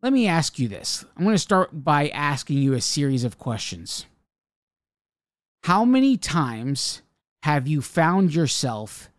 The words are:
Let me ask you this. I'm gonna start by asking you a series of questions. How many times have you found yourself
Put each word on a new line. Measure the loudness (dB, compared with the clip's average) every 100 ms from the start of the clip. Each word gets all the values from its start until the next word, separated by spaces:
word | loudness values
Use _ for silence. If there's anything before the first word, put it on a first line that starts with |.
Let | 2
me | 2 4
ask | 2 0 -2
you | -4
this. | -4 -8 -8 -10 -2
I'm |
gonna | 2 2
start | 2 2 0 -2
by | 0 2 0
asking | -2 -4 -4 -2 0
you | 2
a | 0
series | -2 -2 0 0
of | -2 -6
questions. | -8 -6 -8 -10 -10 -12 -14 _ _ _ _ _ _ _ _ _ _ _ _ _ _ _
How | 0 2 4
many | 4 4 2
times | 0 0 0 -4 -6 -4 -4 -8 _ _ _ _
have | 0 0 0
you | -2
found | -2 0 2 4 2
yourself | 2 0 0 -4 -6 -10 -14 -20